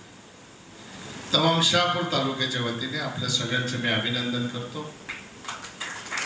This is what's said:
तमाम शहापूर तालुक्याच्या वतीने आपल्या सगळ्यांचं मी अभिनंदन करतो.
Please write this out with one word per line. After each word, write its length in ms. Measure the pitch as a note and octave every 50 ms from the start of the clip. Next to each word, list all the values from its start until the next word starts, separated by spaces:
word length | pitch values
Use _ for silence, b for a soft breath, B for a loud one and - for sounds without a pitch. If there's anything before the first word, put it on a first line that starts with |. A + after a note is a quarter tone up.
| - - - - - - - - - - - - - - - - - - - - - - - - - - -
तमाम 280 | E3 D#3 E3 E3 E3 D#3+
शहापूर 400 | - - F3 F3 F3 F3 E3+ E3 - D#3
तालुक्याच्या 500 | C3+ C3 C3+ C3 C3 C3 B2+ B2 B2 A#2+
वतीने 360 | A#2 A#2 A#2 C3 C3 C3+ D3+
आपल्या 300 | C#3+ B2 A2+ - B2 B2
सगळ्यांचं 500 | - - C3 A#2 B2 B2 B2 B2 B2 A#2
मी 100 | A#2 A#2
अभिनंदन 580 | A2+ A2 A2+ B2 B2 B2 B2 B2 B2 A#2+ A#2+
करतो. 480 | A#2+ - B2 A#2+ - - D3+ D3+ D3+ - - - - - - - - - - - - - - - - - - - - - - - - - - -